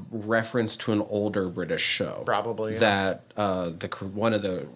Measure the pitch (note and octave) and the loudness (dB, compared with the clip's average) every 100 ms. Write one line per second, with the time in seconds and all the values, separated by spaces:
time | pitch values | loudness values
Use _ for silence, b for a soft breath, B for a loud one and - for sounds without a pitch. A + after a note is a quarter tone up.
0 | - A2+ G#2 A2+ A2+ B2 A2 - - G#2+ | -6 -8 2 2 2 0 0 -2 0 0
1 | G#2 G#2 G#2 G2+ F#2 F2 E2 D#2+ - - | 2 0 0 0 -2 -2 -2 0 0 0
2 | D#2+ - - G#2 A2 G#2+ A2 A2 A2+ G2 | -2 -4 0 0 0 -2 -4 4 4 6
3 | F#2+ F2+ - - G#2 F#2 E2+ E2 G2 - | 2 0 -6 -2 0 0 -2 -4 -6 -6
4 | G2 G2+ A2+ G#2+ G2 F2+ C#2+ | -8 0 2 2 0 -4 -6